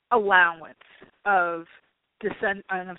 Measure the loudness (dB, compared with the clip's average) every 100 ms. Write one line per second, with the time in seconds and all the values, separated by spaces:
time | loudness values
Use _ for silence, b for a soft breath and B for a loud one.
0 | _ 0 4 4 4 0 -18 -20 _ _
1 | -20 _ -2 0 0 -6 -12 -20 _ _
2 | _ _ -10 -6 -6 -6 -8 -10 -10